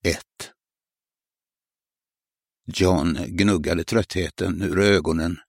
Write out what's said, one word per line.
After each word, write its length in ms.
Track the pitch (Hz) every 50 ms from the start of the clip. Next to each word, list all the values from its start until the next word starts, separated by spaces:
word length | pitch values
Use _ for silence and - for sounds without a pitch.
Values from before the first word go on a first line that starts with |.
| _
Ett. 480 | 90 80 - - _ _ _ - - _ _ _ _ _ _ _ _ _ _ _ _ _ _ _ _ _ _ _ _ _ _ _ _ _ _ _ _ _ _ _ _ _ _ _ _ _ _ _ _ _ _ _
John 480 | - 85 - 95 92 92 80 71 87 78 - - -
gnuggade 560 | - 87 98 104 101 87 73 - 85 85 82
tröttheten 760 | - 113 113 - _ - 92 87 - - - 92 92 87 82
ur 180 | 98 92 87 92
ögonen. 580 | 101 101 101 92 76 80 80 82 80 85 87 - -